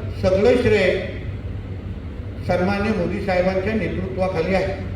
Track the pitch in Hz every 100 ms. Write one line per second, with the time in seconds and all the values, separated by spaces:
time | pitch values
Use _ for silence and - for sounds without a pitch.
0 | - - 190 190 226 247 226 208 185 -
1 | - - - - - - - - - -
2 | - - - - - 180 185 202 214 196
3 | 170 196 - 180 180 190 202 220 165 180
4 | 185 185 185 165 180 190 - - -